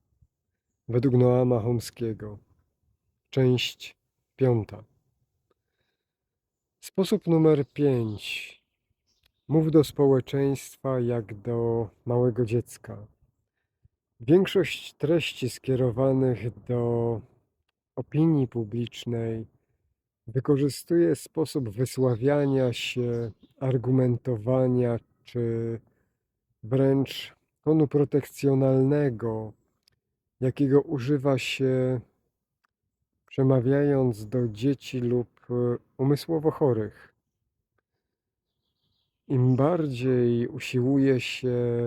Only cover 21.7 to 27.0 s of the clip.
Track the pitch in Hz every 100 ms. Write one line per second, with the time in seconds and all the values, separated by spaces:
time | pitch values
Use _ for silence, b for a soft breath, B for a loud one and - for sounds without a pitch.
21.7 | 101 127 131 127 110 135 143 139 135 127
22.7 | 117 - 123 120 117 117 - - - 131
23.7 | 123 123 131 127 120 127 113 110 131 127
24.7 | 123 120 117 _ _ - 123 117 113 117
25.7 | 117 _ _ _ _ _ _ _ _ 110
26.7 | 135 135 135